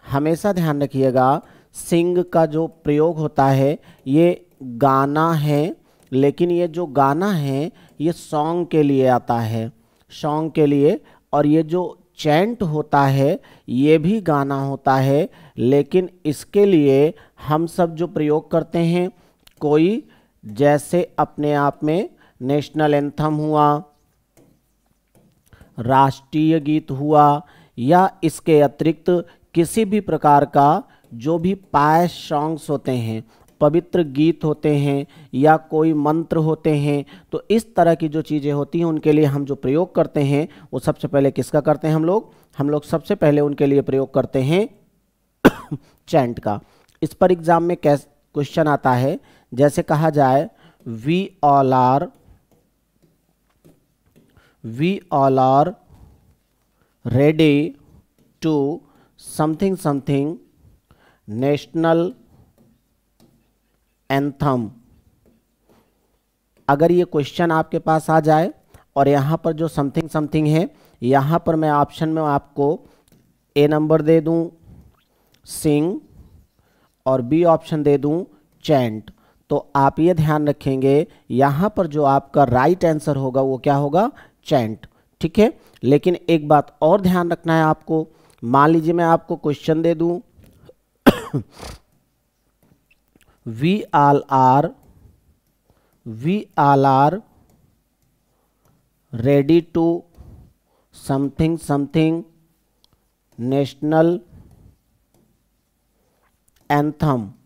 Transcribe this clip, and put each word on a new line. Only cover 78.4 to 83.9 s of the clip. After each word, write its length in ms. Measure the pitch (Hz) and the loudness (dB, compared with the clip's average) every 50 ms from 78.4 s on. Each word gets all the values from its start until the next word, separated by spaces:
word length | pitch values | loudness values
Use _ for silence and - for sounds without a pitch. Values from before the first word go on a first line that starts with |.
| _ _ _ _ _ | _ _ _ _ _
चैंट, 480 | - 156 135 123 117 107 110 107 - - _ _ _ _ _ _ _ | 0 0 2 0 -2 -6 -8 -14 -18 -20 _ _ _ _ _ _ _
तो 220 | 147 143 - _ _ | -4 -4 -4 _ _
आप 240 | 139 139 139 - - | 0 0 0 2 2
ये 140 | 156 175 180 | 0 0 2
ध्यान 340 | 160 151 156 151 151 151 | 2 0 0 0 0 0
रखेंगे 600 | 147 143 _ - 143 135 135 131 139 139 147 170 - _ _ _ _ | -2 -4 _ -4 -4 -4 0 0 2 2 2 0 -2 _ _ _ _
यहाँ 420 | 117 120 135 139 139 147 190 214 - | 0 0 0 2 2 0 -2 -2 -2
पर 100 | - 185 | -4 -4
जो 160 | 160 143 151 147 | -4 -2 -2 0
आपका 400 | 139 135 139 - - - - 139 | 2 2 0 -2 -2 2 2 2
राइट 420 | 120 120 127 131 156 185 185 - | 2 2 2 2 2 0 2 0
आंसर 300 | 165 156 151 - 160 143 | 0 0 0 -2 -4 -4
होगा 260 | 139 135 131 123 135 | -4 -4 -4 -2 -2
वो 160 | 135 135 131 | -2 -2 -4
क्या 180 | 123 - 147 139 | -4 -2 0 0
होगा? 360 | 139 147 143 | 0 0 0